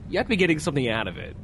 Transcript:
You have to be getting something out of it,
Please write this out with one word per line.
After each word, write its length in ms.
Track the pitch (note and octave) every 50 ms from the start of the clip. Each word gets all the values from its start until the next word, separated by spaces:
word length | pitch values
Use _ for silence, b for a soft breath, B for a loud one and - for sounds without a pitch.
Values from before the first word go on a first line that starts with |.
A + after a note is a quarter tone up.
| - -
You 80 | - F#3
have 80 | F3+
to 40 | -
be 60 | A3+
getting 220 | F3+ F#3 E3 D#3+ D3+
something 300 | D3+ F3 C#3 C#3+ B2+ A2+
out 180 | A2 A2+ G#2+ F#2
of 80 | E2+ F2
it, 180 | F2 F2 F2 -